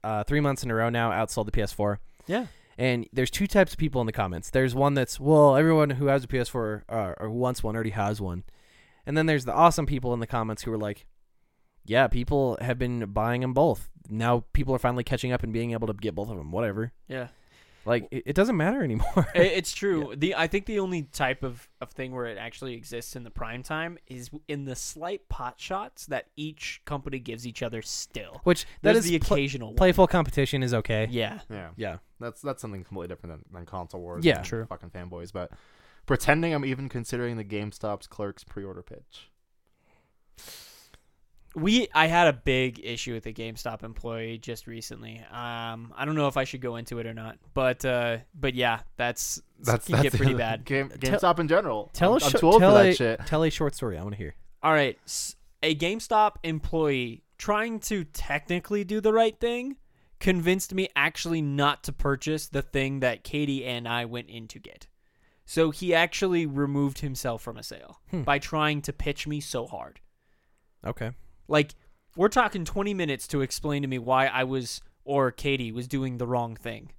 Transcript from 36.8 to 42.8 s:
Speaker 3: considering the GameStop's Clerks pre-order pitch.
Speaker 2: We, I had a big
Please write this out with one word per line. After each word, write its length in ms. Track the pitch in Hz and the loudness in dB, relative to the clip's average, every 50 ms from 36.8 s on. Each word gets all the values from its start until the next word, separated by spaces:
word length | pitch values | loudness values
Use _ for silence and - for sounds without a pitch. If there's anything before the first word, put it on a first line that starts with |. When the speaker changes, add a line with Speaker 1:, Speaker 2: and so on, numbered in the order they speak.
| 139 | -8
Speaker 3:
considering 480 | 131 - 123 117 - - 120 123 120 120 | -8 -8 -8 -8 -6 -6 -4 -4 -4 -6
the 60 | 113 107 | -8 -8
GameStop's 600 | 98 107 104 104 104 - - - 107 104 95 - | -6 -6 -6 -6 -6 -8 -8 -6 -6 -6 -6 -10
Clerks 380 | - - - 104 101 101 - - | -18 -10 -8 -8 -8 -8 -12 -18
pre-order 400 | - - 104 98 98 92 90 90 | -14 -12 -12 -12 -12 -12 -14 -16
pitch. 480 | - - - - _ _ - - _ _ _ _ _ _ _ _ _ _ _ _ _ _ _ _ _ _ _ _ _ _ - - - - - - - - - _ _ - _ _ _ _ _ _ _ _ - _ _ - | -16 -18 -20 -20 _ _ -20 -20 _ _ _ _ _ _ _ _ _ _ _ _ _ _ _ _ _ _ _ _ _ _ -20 -20 -20 -20 -20 -20 -20 -20 -20 _ _ -20 _ _ _ _ _ _ _ _ -20 _ _ -8
Speaker 2:
We, 360 | 165 156 196 214 247 240 - - | -2 2 4 4 4 2 4 4
I 140 | 156 160 | 4 4
had 200 | 160 165 175 175 | 6 6 6 6
a 60 | 160 139 | 6 4
big 460 | 117 - 139 131 131 131 127 117 - | 2 0 2 2 2 2 0 -2 -8